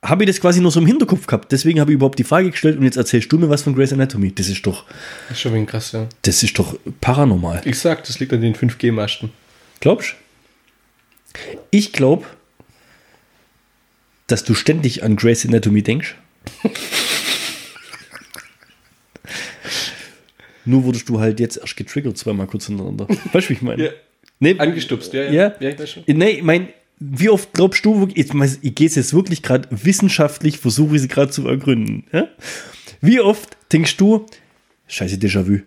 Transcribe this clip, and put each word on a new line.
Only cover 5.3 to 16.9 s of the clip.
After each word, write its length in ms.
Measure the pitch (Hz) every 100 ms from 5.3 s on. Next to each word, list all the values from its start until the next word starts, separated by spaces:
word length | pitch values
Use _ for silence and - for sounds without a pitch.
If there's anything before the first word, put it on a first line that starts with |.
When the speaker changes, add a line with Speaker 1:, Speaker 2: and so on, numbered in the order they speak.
| 120
Speaker 2:
ist 20 |
schon 140 | 127
wegen 120 | 113 110
krass, 260 | 113 -
ja. 160 | 113 110 -
Speaker 1:
das 200 | - 92
ist 160 | 107 -
doch 180 | 92 - - 71
paranormal. 640 | - 127 143 92 87 85
Speaker 2:
Ich 140 | 143 120
sag, 260 | 175 160
das 140 | - -
liegt 120 | 135
an 100 | 123
den 120 | 113
fünf 240 | 110 127 117
G 120 | 123
Masten. 400 | 110 104 - 110 - _ _ _ _
Speaker 1:
Glaubst 300 | 147 226 - - _ _ _ _ _ _ _ _ _ _ _
du? 240 | - - - -
Ich 220 | 208 208
glaub, 340 | - 135 165 - - _ _ _ _ _ _ _ _ _ _ _ _ _ _ _ _ _ _ _
dass 180 | -
du 100 | -
ständig 480 | 110 - 160 143 -
an 120 | 113 104
Grey's 300 | 117 117 120
Anatomy 360 | 117 107 104
denkst. 320 | 104 123 - - _ _ - -
<laughs> 80 | - - -